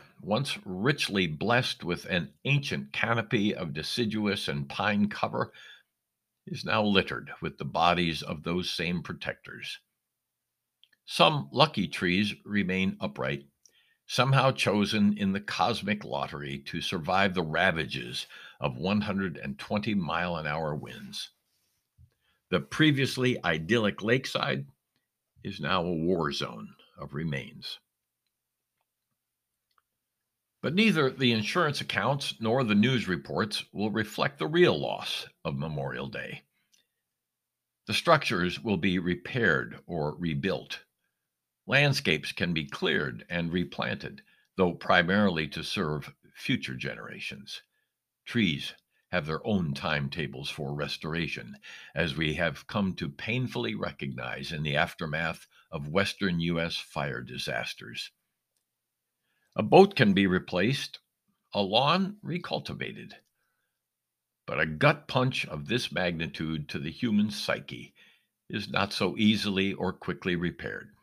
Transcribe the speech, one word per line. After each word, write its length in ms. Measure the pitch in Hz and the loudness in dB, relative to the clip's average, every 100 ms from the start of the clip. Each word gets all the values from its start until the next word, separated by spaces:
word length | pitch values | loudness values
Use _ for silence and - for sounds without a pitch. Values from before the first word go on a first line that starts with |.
| - - | -4 -10
once 340 | 87 110 139 - - | -2 -2 -2 -6 -8
richly 600 | 92 117 147 - 98 87 | -2 0 0 0 0 0
blessed 560 | 76 101 120 - - | 0 2 2 2 -4
with 220 | 82 82 - | -4 -4 -2
an 240 | 90 - - 131 | -2 -4 -6 0
ancient 480 | 143 - 76 - | 0 0 -6 -6
canopy 600 | - 113 117 107 113 104 | -2 0 0 2 2 2
of 220 | - 82 73 | 0 -4 -6
deciduous 720 | - - 117 107 104 98 - | -4 -2 0 0 0 0 -2
and 200 | 73 69 | -4 -4
pine 400 | - 101 104 104 | -2 2 4 2
cover, 460 | - 113 113 - - - - _ _ _ _ _ _ - | 0 -2 -2 -4 -8 -20 -20 _ _ _ _ _ _ -12
is 180 | - - | -8 0
now 160 | 110 | 2
littered 480 | 107 98 - 60 - - | 4 4 4 -2 -10 -8
with 160 | 82 - | -8 -6
the 60 | 69 | -2
bodies 580 | 82 85 87 85 76 | 4 6 6 2 -2
of 180 | - 80 | -6 -6
those 300 | 85 90 87 | -2 -2 -2
same 320 | - 85 87 | -2 -2 -2
protectors. 720 | - - - - - 50 - - _ _ _ _ _ _ _ _ _ _ _ _ - | -4 -8 -6 -8 -10 -14 -12 -14 _ _ _ _ _ _ _ _ _ _ _ _ -2
Some 420 | - 170 147 - | 6 6 6 2
lucky 360 | 120 151 - 87 | 4 4 4 -4
trees 460 | - 90 92 104 - - | 0 2 2 2 -2 -4
remain 520 | 101 90 95 95 104 | -2 0 2 0 -2
upright, 460 | 110 - 65 71 - _ _ _ _ _ - | -6 -4 -4 -4 -8 _ _ _ _ _ -4
somehow 420 | - 127 135 131 | 2 4 6 4
chosen 680 | 131 107 104 101 107 104 104 | 2 2 4 4 4 4 4
in 140 | 98 | 0
the 60 | 98 | 0
cosmic 640 | - - 95 113 98 107 | -2 0 0 0 -2 -4
lottery 540 | 58 67 69 73 71 71 - | -4 -4 -4 -6 -8 -8 -8
to 160 | 82 | -6
survive 540 | - 92 78 92 98 92 | -4 -4 0 2 2 2
the 80 | |
ravages 840 | 80 78 92 82 67 67 60 65 - - - - | 0 2 2 2 -2 -6 -8 -10 -12 -16 -20 -6
of 200 | 73 62 | -6 -2
one 220 | 87 104 | 0 0
hundred 360 | 104 98 95 78 | 0 -2 -4 -6
and 220 | 67 67 | -10 -10
twenty 340 | - 104 107 | -4 -4 -2
mile 440 | 101 78 82 87 82 | -2 0 -2 -2 -2
an 100 | 78 | -4
hour 260 | 76 78 | -2 -2
winds. 560 | 76 - 60 65 - - _ _ _ _ _ _ _ - _ _ _ - | -4 -8 -14 -14 -12 -14 _ _ _ _ _ _ _ -20 _ _ _ -2
The 100 | 90 | -2
previously 800 | - - 156 139 127 - 127 120 85 | 0 2 4 4 0 0 0 0 0
idyllic 560 | 82 80 117 107 - | 0 2 2 2 0
lakeside 640 | 104 131 139 - 139 135 139 _ _ _ _ _ _ _ | 0 0 0 -2 -2 -4 -6 _ _ _ _ _ _ _
is 160 | 95 98 | -12 -6
now 240 | 73 92 | -2 0
a 80 | 85 | 0
war 380 | 82 82 90 76 | 0 2 2 0
zone 380 | 69 69 - - - _ - | -2 -6 -8 -16 -20 _ -16
of 140 | 69 | -10
remains. 640 | 71 82 69 62 - - - _ _ _ _ _ _ _ _ _ _ _ _ _ _ _ _ _ _ _ _ _ _ _ _ _ _ _ _ | -6 -4 -4 -8 -14 -14 -16 _ _ _ _ _ _ _ _ _ _ _ _ _ _ _ _ _ _ _ _ _ _ _ _ _ _ _ _
But 100 | 131 | -2
neither 380 | 175 226 160 135 | 4 4 6 2
the 220 | 131 127 | 4 4
insurance 480 | 113 107 180 156 143 | 4 2 2 2 0
accounts 520 | - - 110 139 - - | -4 0 0 0 -4 -4
nor 240 | 113 127 | 0 2
the 100 | 117 | 4
news 340 | 104 123 127 87 | 6 6 4 0
reports 560 | 82 - 73 107 - - | -2 -2 -2 -2 -4 -6
will 200 | - 107 | -4 -2
reflect 480 | 107 107 - 139 - | -2 -2 0 -2 -2
the 80 | 156 | 0
real 280 | 165 170 78 | 6 6 4
loss 520 | 62 50 - - - _ | 0 -4 -6 -8 -10 _
of 120 | 82 69 | -6 -4
Memorial 520 | 78 73 69 62 67 | -4 -4 -6 -6 -8
Day. 340 | 67 67 - _ _ _ _ _ _ _ _ _ _ _ _ _ _ - | -8 -10 -12 _ _ _ _ _ _ _ _ _ _ _ _ _ _ -4
The 80 | |
structures 680 | 107 - 156 - 101 87 - | 2 6 6 4 0 0 -2
will 180 | 113 98 | -2 2
be 200 | 95 90 | 2 2
repaired 800 | 87 90 - 127 104 69 58 - - | 0 -2 -4 0 2 2 0 -10 -8
or 300 | 85 73 - | -4 -4 -2
rebuilt. 640 | 85 71 95 71 - - _ _ _ _ _ _ _ _ - | -2 -2 -2 -2 -6 -14 _ _ _ _ _ _ _ _ 0
Landscapes 640 | 135 143 139 - 78 - | 4 4 4 2 0 0
can 220 | - 87 | -2 0
be 120 | 80 73 | 0 -2
cleared 600 | - 85 - 69 58 - | -2 0 0 0 -6 -6
and 240 | 87 85 | -4 0
replanted, 680 | 90 87 - 58 85 - - - _ _ - | -2 -2 -4 -4 -4 -10 -14 -20 _ _ 2
though 180 | 92 | 2
primarily 720 | 85 - 92 85 101 101 82 78 | 2 4 6 6 4 4 2 -2
to 160 | - | -6
serve 500 | 76 - 80 76 - - _ - | -6 -2 -2 -2 -8 -18 _ -8
future 400 | - 131 - 64 | -4 -2 -4 -8
generations. 880 | 62 57 - - - - - - - _ _ _ _ _ | -8 -8 -12 -12 -12 -12 -14 -16 -18 _ _ _ _ _
Trees 520 | - 117 95 69 - - _ _ - | -2 2 4 2 -4 -12 _ _ -4
have 140 | 90 76 | -2 -2
their 160 | 78 - | -4 0
own 260 | 101 80 | 0 0
timetables 720 | 69 87 73 69 85 71 65 71 | -2 0 0 -2 -4 -6 -6 -10
for 280 | - 69 71 | -8 -6 -4
restoration, 800 | 71 - 82 82 82 - 58 - - - - - | -6 -6 -6 -4 -4 -6 -12 -18 -18 -18 -8 -2
as 200 | 85 73 | -2 0
we 200 | 80 76 | -2 0
have 320 | 85 71 - | -2 -4 -4
come 260 | 107 95 87 | -2 0 -2
to 120 | 80 | -6
painfully 640 | - - 123 123 123 113 | -8 -4 -4 -4 -4 -4
recognize 800 | 104 87 - 69 62 62 62 69 | -4 -6 -6 -8 -8 -8 -8 -8
in 100 | 80 | -4
the 140 | 76 71 | 0 2
aftermath 720 | 87 - 80 78 82 82 - _ - | 0 -2 -6 -2 -4 -6 -12 _ -12
of 180 | 82 71 | -10 -2
Western 500 | 87 98 - 98 85 | 0 0 0 0 0
U 200 | 85 82 | 0 0
S 160 | 82 - | -2 -6
fire 480 | - 78 71 60 | -8 -6 -4 -6
disasters. 880 | 64 62 - 58 58 - 57 - - _ _ _ _ _ _ _ _ _ _ _ _ _ _ - | -10 -8 -6 -6 -6 -10 -12 -12 -14 _ _ _ _ _ _ _ _ _ _ _ _ _ _ -2
A 80 | |
boat 320 | 107 160 196 - | 8 10 10 8
can 180 | 110 | 6
be 140 | 95 98 | 6 6
replaced, 720 | 90 - 90 104 139 - - _ _ _ _ _ | 4 2 0 2 0 -6 -12 _ _ _ _ _
a 120 | 104 | -2
lawn 540 | 95 110 143 180 190 - | 2 4 4 2 0 -6
recultivated. 880 | 143 175 - - - - - - - - _ _ _ _ _ _ _ _ _ _ _ _ - | -8 -8 -4 -6 -6 -8 -8 -10 -16 -20 _ _ _ _ _ _ _ _ _ _ _ _ -4
But 140 | 73 | 0
a 80 | 80 | 0
gut 400 | 78 147 147 - | 4 4 4 0
punch 400 | 131 127 - - | 0 2 0 -4
of 200 | 78 71 | -6 -2
this 240 | 120 - | -2 -2
magnitude 800 | 87 90 82 80 - 80 80 76 | -2 -2 -2 -4 -4 -4 -4 -4
to 80 | 82 | -6
the 140 | 73 | -6
human 400 | 76 123 104 107 | -4 0 2 2
psyche 640 | - - 57 - 60 69 _ - _ _ _ - | 0 -4 -4 -6 -14 -16 _ -20 _ _ _ -10
is 180 | 110 101 | -8 -2
not 240 | 95 101 | 0 0
so 220 | - 95 92 | 0 -2 4
easily 560 | 107 107 104 95 98 | 4 4 2 0 0
or 200 | - 92 | -2 -4
quickly 420 | - - 87 95 87 | -4 -6 -4 -2 0
repaired. 560 | 87 - - - - _ | -2 -4 -8 -10 -14 _